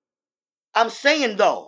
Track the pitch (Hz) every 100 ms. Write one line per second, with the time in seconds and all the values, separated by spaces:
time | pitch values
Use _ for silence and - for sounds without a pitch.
0 | _ _ _ _ _ _ _ 214 226 -
1 | 285 302 247 202 190 113